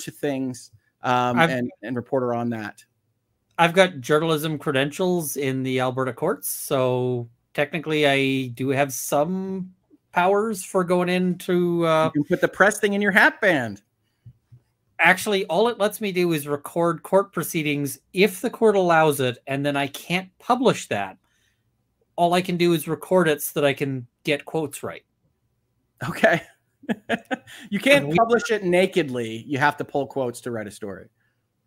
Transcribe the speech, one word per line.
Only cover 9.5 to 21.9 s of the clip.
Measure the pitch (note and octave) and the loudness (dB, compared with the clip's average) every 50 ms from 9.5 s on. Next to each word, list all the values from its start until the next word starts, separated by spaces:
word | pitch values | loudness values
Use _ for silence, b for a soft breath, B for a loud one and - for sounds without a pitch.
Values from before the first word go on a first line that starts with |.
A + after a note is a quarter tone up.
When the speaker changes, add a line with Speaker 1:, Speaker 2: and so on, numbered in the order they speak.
| F#3+ F#3+ F#3 F#3 - _ _ _ _ _ _ _ - | -8 -8 -10 -12 -14 _ _ _ _ _ _ _ -2
Speaker 2:
powers | F#3 F3 F#3+ G3+ G3+ A3 A3+ G#3+ F#3 - | 0 2 2 2 2 0 -2 -4 -6 -8
for | - - F#3+ F3+ | -4 -2 -2 0
going | E3+ F3+ F3+ F3+ F3 | 2 2 0 2 2
into, | F3+ F#3 F#3 F3+ F3 F3+ - - F3+ F3+ F3+ F3 E3+ E3+ E3+ | 0 0 0 0 -2 -2 -2 0 0 2 2 2 0 0 2
uh, | E3 D#3+ D#3 D#3+ D#3+ - | 2 4 2 2 2 0
Speaker 1:
You | D3 | -2
can | D3 | -2
put | - F3 - | -2 -2 0
the | F3 | 0
press | E3 - - F#3+ G#3 G3+ - | 0 2 4 4 4 2 2
thing | - G3+ G3+ | 0 0 0
in | G3+ | 0
your | G#3 G#3 | 0 2
hat | F#3 G#3+ A#3+ D#4 D4+ - | 4 4 4 4 4 2
band. | A3+ F#3+ E3 C3+ A#2+ A2 G2 - _ _ _ _ _ _ _ _ - - - _ _ _ - - _ _ _ _ _ _ _ - | 2 2 2 2 0 -2 -6 -10 _ _ _ _ _ _ _ _ -20 -20 -20 _ _ _ -20 -20 _ _ _ _ _ _ _ 2
Speaker 2:
Actually, | E3 E3+ F3+ F#3 - A3 G3+ F#3+ G3 | 4 4 4 4 2 -2 0 0 0
all | F#3 D#3+ F#3 A3 | 0 0 2 2
it | A#3+ A#3 - | 2 0 0
lets | G3 G#3+ G#3 - | -2 -2 -2 -4
me | A3 G3+ F3 | -6 -4 0
do | F3+ F3 F3 | 0 0 2
is | E3 D3 C#3 | 0 -2 -2
record | D3 C#3+ C#3+ - - - F3 E3+ E3+ D#3+ D#3 - | -4 -6 -6 -6 -6 -2 0 0 0 0 -2 -2
court | - F#3+ F#3+ G3 - - | 0 2 2 2 0 -4
proceedings | F3 D#3 - - E3+ D3 D3 C#3+ C#3+ C#3+ C3 - - _ _ - | -6 -6 -4 -4 -4 -2 -2 -2 -2 -2 -4 -6 -10 _ _ 0
if | F3+ G3+ G#3 F#3+ - | 2 2 2 0 -2
the | - A3+ | -6 -6
court | - - A#3 G#3+ G3+ | -2 0 2 2 4
allows | G3 F3+ F3 E3 D#3+ D#3+ D#3 C#3 C3+ | 4 4 4 4 4 4 4 2 2
it, | C3 B2 A#2+ - _ | 0 -2 -4 -6 _
and | C#3 C3+ C#3 C#3 | -6 -4 -4 -2
then | C#3+ C#3+ | -2 -2
I | C#3 C#3 | -2 -4
can't | C3+ - - - - E3+ F#3 F#3 - _ _ | -4 -6 -10 -8 -6 -4 -4 -6 -8 _ _
publish | - - B3+ A#3+ C4+ G3+ D#3 - - | -2 0 0 2 2 2 2 0 -2
that. | - A#2 G2+ G2 F#2+ - _ _ _ _ _ _ _ _ _ _ _ _ _ _ _ | -6 -4 -4 -6 -6 -10 _ _ _ _ _ _ _ _ _ _ _ _ _ _ _